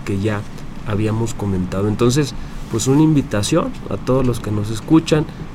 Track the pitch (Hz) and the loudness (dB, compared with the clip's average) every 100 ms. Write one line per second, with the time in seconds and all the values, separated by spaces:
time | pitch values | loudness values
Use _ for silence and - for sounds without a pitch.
0 | - 101 107 104 101 - - - - 104 | -4 -2 0 -2 -6 -10 -10 -8 -4 0
1 | 107 107 113 - 104 95 90 95 104 107 | 0 0 -2 -2 -2 0 -2 0 0 2
2 | 120 135 139 - - - - 113 131 139 | 4 4 0 -4 -10 -10 -6 -2 2 4
3 | 156 147 - 104 104 160 262 254 - - | 6 4 2 -2 2 0 0 -6 -6 -6
4 | 123 131 127 - 104 107 104 107 - 160 | 0 2 2 0 -2 -2 -2 -4 4 4
5 | 160 156 156 - - | 4 0 0 -6 -12